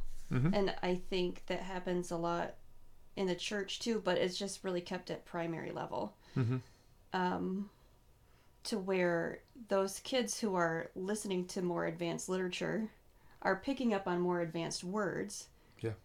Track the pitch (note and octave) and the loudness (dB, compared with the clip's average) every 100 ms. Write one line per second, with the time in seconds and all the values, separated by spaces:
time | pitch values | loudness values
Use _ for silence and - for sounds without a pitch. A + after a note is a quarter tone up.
0 | - - - C3 D3 G#3 G3 - F3+ F3+ | 2 0 0 4 4 6 4 2 0 0
1 | - F#3 F3+ - - F3+ F3+ F#3 F#3 F3+ | 0 0 0 -2 -4 -4 -2 -4 0 0
2 | F3+ E3+ E3+ E3+ F3 - - - - - | 0 0 0 0 -2 -6 -16 -18 -16 -18
3 | - - F#3+ F3 - G#3 G3 - A#3+ G#3+ | -10 -2 0 0 -2 -2 -4 -4 0 0
4 | F#3+ F3+ F#3 F3+ G3 - F#3+ F3+ F3+ F#3 | 2 4 2 0 -4 -4 -2 -2 -2 -4
5 | F3+ E3 - F3 E3 D#3+ - - - - | -4 -8 -6 -4 -2 -2 -4 -4 -4 -4
6 | G#3 - - C3+ A#2 B2+ - - - - | -4 -8 -6 0 2 0 -4 -18 -20 -20
7 | - F#3 F3+ F3+ F3+ F#3+ G3+ - - - | -2 2 2 2 0 -2 -6 -10 -20 -20
8 | - - - - - - - A3 F#3+ F#3 | -20 -20 -20 -20 -20 -14 -4 -2 2 4
9 | F3+ E3+ E3 - - - A3+ G3 G3 - | 4 4 0 -4 -12 -12 0 2 2 -2
10 | - C4 G#3+ - A3 F#3 E3+ E3 - - | -2 0 0 0 0 2 2 2 -2 -4
11 | F#3 G#3+ G#3+ F3+ F3+ - F3+ E3+ E3+ E3 | -2 -2 0 0 0 0 0 2 0 0
12 | E3+ E3 - F#3 F#3 F#3 E3+ F3 A3 - | -2 -2 -2 0 0 -2 0 0 -2 -6
13 | - - - - - F#3 - C4+ A#3+ G3+ | -20 -20 -20 -4 0 0 0 0 2 2
14 | F#3+ F3 F3+ F3 E3+ E3+ E3 D#3 F3+ G#3 | 2 2 4 2 0 -2 -4 -4 -4 0
15 | F#3+ - G3+ - - - - - A2+ G#2+ | 0 0 -4 -6 -12 -18 -20 -6 -4 -4